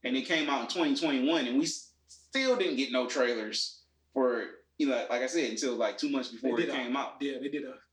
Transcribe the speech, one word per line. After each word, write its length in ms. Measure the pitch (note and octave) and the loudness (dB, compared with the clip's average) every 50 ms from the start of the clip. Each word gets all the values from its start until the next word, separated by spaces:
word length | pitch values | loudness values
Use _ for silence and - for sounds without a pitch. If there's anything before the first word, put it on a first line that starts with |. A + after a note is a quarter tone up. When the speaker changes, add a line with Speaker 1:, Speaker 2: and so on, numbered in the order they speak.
Speaker 1:
And 140 | - B2+ B2+ | -2 -2 -2
it 60 | C3+ | -2
came 260 | - - F3 D#3+ D3 C#3+ | 0 0 0 0 2 0
out 140 | C#3 C3 | 0 -2
in 40 | A#2 - | -2 -4
twenty 280 | - F3 E3 D3 C3+ | -2 0 2 2 2
twenty-one, 500 | C3+ E3 D#3 C#3 C3 B2+ D3 E3 D#3+ C3 | 2 2 2 2 2 2 4 2 2 2
and 120 | A#2+ B2 C#3 | 2 2 2
we 60 | E3 | 2
s-, 280 | D#3+ - - - - _ _ _ _ | 0 -2 -8 -12 -18 _ _ _ _
still 480 | - - - _ - C4+ C4 C4 B3 | -20 -20 -20 _ -4 0 2 2 4
didn't 200 | G#3 F#3 E3+ C#3+ | 4 2 0 2
get 140 | B2 C#3 B2 | 0 -2 0
no 160 | B2 B2+ B2+ | 2 0 0
trailers 760 | B2 - C3+ B2+ A#2+ A#2+ A2+ G#2+ G#2+ G#2+ - - - - - _ _ _ _ _ _ _ | 0 2 2 2 2 2 -2 -4 -4 -4 -4 -4 -4 -8 -16 _ _ _ _ _ _ _
for, 480 | C3 B2+ B2+ A#2+ A2+ G2+ - - - _ _ _ _ | 2 4 4 2 0 -4 -6 -10 -18 _ _ _ _
you 80 | D3+ C#3 | 0 0
know, 180 | B2+ A#2 G#2+ - | 0 0 0 -2
like 120 | A#2 A#2+ | 0 0
I 40 | B2+ | 0
said, 240 | B2+ - E3+ D3 A2 | 0 0 0 0 0
until, 240 | A2 A2 C#3+ C3 A#2+ | -2 -2 -2 -2 0
like, 220 | A2+ A2+ G#2 - - | 2 0 0 0 -2
two 100 | - D3 | -2 0
months 220 | C#3 C3+ B2 B2 | 0 -2 -2 -4
Speaker 2:
They 60 | A#2 A2+ | -8 -4
Speaker 1:
before 180 | C3 C3 A#2 | -2 0 2
Speaker 2:
did 140 | E3+ F3 D3 | 2 0 0
Speaker 1:
it 20 | |
Speaker 2:
a, 20 | C#3+ | 0
Speaker 1:
came 220 | C3+ B2 A#2+ B2+ | -2 -2 -2 -2
out. 200 | C#3 B2+ - - - | -2 -2 -4 -6 -6
Speaker 2:
yeah, 180 | C#3 C#3 C3+ B2 | -4 -4 -4 -4
they 100 | C3 C#3 | -6 -4
did 160 | C#3+ D3 C3+ | -4 -6 -6
a 120 | B2+ C3 - - _ | -8 -12 -16 -20 _